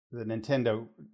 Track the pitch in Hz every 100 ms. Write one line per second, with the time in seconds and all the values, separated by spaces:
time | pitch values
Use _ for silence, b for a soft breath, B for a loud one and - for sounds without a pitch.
0 | _ 123 110 113 107 135 117 110 117 -
1 | -